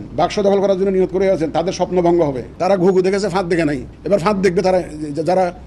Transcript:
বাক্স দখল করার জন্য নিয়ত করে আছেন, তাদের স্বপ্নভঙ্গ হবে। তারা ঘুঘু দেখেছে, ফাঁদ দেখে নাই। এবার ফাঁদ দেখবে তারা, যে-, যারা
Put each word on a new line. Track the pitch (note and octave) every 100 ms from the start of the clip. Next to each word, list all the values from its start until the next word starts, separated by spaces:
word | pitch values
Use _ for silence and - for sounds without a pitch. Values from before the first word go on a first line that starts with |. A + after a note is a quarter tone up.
| G#2 -
বাক্স | F3 -
দখল | G3+ G3+
করার | G3 F#3+
জন্য | G3
নিয়ত | F#3+ F#3
করে | F3+ F#3+
আছেন, | F3+ D#3
তাদের | D3+ E3+
স্বপ্নভঙ্গ | E3+ F3+ F3+ E3+ F3
হবে। | D3+ C3 A2 -
তারা | F3+ G3
ঘুঘু | F#3+ F#3
দেখেছে, | F#3 G3+ G3+
ফাঁদ | F3+ F3
দেখে | F3+
নাই। | D3+ C#3 A#2+ -
এবার | D#3 G3
ফাঁদ | F3 G3
দেখবে | F#3+ F3
তারা, | F#3 F#3
যে-, | D3+ D3+ D3+ C#3+
যারা | D#3 F#3 F3+ F3